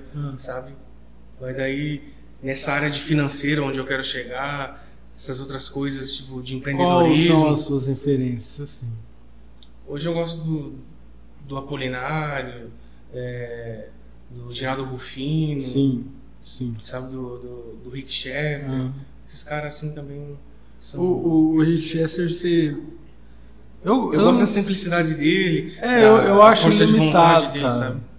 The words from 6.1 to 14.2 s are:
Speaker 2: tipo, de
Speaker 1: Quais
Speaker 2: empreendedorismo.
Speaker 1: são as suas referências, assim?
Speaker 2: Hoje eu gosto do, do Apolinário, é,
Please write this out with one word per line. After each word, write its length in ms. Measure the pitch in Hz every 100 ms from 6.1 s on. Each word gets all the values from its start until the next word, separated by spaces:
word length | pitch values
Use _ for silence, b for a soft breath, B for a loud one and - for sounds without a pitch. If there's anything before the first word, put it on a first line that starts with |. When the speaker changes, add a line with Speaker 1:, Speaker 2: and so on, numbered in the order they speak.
| -
Speaker 2:
tipo, 240 | 131 131
de 140 | 123 131
Speaker 1:
Quais 160 | 139 139
Speaker 2:
empreendedorismo. 600 | 175 180 170 156 170 160
Speaker 1:
são 140 | 151
as 80 | 147
suas 280 | - 139 127
referências, 720 | 135 143 135 127 120 - -
assim? 300 | 143 - 120 113 - - - - - - - - -
Speaker 2:
Hoje 200 | 143 165
eu 40 |
gosto 300 | 165 165 165
do, 300 | 160 156 139 131 - - - - - - 139
do 100 | 135
Apolinário, 1120 | 135 143 131 127 131 156 151 139 127 120 117 117 b b -
é, 760 | 127 123 123 120 117 117 110 107 - - -